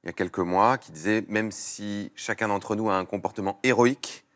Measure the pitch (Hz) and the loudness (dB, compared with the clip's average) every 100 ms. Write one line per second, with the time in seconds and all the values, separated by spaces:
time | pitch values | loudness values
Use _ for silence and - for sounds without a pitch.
0 | 87 85 90 - 87 87 110 131 - 78 | -10 -4 -4 0 0 4 4 4 -2 -6
1 | 85 110 - 107 110 101 - - 104 104 | 0 0 0 -2 -2 -6 -10 -8 -6 -6
2 | 101 - - 107 110 101 - 107 110 95 | -8 -10 -6 -2 0 0 -2 -2 0 0
3 | 90 101 92 - 98 - 131 117 120 139 | -2 -4 -6 -4 -4 0 2 6 6 4
4 | - - _ | -8 -12 _